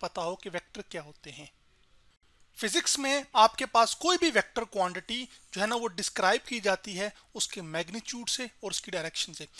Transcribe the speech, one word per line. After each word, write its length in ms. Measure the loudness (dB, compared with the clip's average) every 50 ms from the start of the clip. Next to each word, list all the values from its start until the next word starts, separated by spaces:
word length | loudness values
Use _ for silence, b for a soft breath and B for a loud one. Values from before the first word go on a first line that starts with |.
पता 200 | -8 -6 -4 -4
हो 140 | -4 -4 -4
कि 140 | -6 -10 -8
वेक्टर 340 | -8 -8 -10 _ _ -16 -14 -10
क्या 100 | -10 -12
होते 300 | -12 -12 -18 -20 -20 -18
हैं। 180 | -18 -16 -18 -20 _ _ _ _ _ _ _ _ _ _ _ _ _ _ _ _ _ _ -20 _ _ -4
फिजिक्स 400 | -4 0 0 0 0 0 0 0
में 260 | 0 0 0 0 -2 2 8
आपके 300 | 8 8 8 8 2 -6
पास 280 | 2 6 6 6 6 4
कोई 240 | 0 2 2 4 4
भी 120 | 4 4
वेक्टर 320 | 4 4 2 2 -2 -4 -4
क्वांटिटी 600 | -2 0 0 0 0 0 -6 -8 -6 -6 -6 -6 -10 B B B _ -4
जो 60 | -2
है 40 | 0 0
ना, 80 | 0
वो 120 | 0 -2 -4
डिस्क्राइब 540 | -4 -4 -6 -4 -2 2 4 4 4 4
की 180 | 0 -4 -8 -2
जाती 340 | 0 0 0 0 -2 -8 -6
है 180 | -6 -6 -6 -6 b b b _
उसके 260 | -6 -6 -4 -4 -10 -10
मैग्नीट्यूड 680 | -6 -4 -6 -6 -4 -8 -10 -10 -10 -12 -10 -6 -4
से 200 | -4 -4 -4 -8 -10 -12 -10
और 80 | -6
उसकी 200 | -6 -6 -6 -4
डायरेक्शन 420 | -6 -6 -6 -6 -4 -6 -6 -6 -6
से। 140 | -14 -16 -16 B B